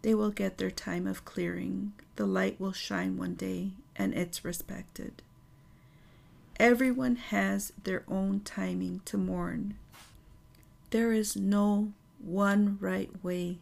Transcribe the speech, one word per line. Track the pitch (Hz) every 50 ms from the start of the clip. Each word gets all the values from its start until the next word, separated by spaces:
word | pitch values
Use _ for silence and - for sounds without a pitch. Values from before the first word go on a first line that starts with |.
They | - 220 220
will | 214 214 208
get | 208 - 196 190 190
their | - 190 185
time | 180 - - 196 180 175 180
of | 190 180 - -
clearing. | - - 185 175 175 180 180 185 185 190 196 202 208 202 - - - -
The | - 208
light | 196 190 185 190 196 -
will | - 190 190
shine | 185 - - - 202 180 180 - -
one | 185 180 180 175
day, | - 190 - - 175 185 196 185 - - - -
and | - 196 190 -
it's | - 180 175 175 - -
respected. | 180 175 - - - - 180 175 - - - - - - - - - - - - - - - - - - - - - - - - - - - - - - - - - -
Everyone | - 220 240 247 233 262 262 247 262 254 254 240
has | 240 - - 208 202 196 196 196 196 202 - - - -
their | 190 185 - -
own | - 190 190 190 196 196 202 202
timing | - - 202 190 180 180 180 - 180 180 190 -
to | - -
mourn. | 196 185 185 185 175 175 175 170 156 - 202 208 - - - - - - - - - - - - - - - - - - - - - - -
There | - 226 226 233
is | 220 220 214 208 -
no | 202 196 196 202 202 202 208 202 202 214 208 208 - - - _
one | - - 180 175 190 202 202 202 208 208 202 202 196
right | 196 190 185 190 190 - - 185
way | - 180 180 180 175 175 180 170